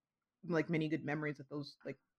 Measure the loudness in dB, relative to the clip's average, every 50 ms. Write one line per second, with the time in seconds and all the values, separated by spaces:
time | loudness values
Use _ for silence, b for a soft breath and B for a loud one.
0 | _ _ _ _ _ _ _ _ -2 2 4 4 4 4 4 2 2 2 2 0
1 | 0 0 0 0 0 -2 -4 -4 -8 -8 -8 -8 -8 -8 -12 -12 -10 -10 -10 -10
2 | _ _ _